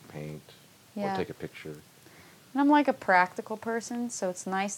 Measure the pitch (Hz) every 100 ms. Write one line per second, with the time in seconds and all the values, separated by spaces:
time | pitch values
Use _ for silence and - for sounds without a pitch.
0 | - 76 76 76 - - - - - -
1 | 101 190 87 - - - 80 76 - -
2 | - - - - - 262 285 294 285 262
3 | - 185 180 - - 214 226 226 220 240
4 | 240 - 185 180 - 190 202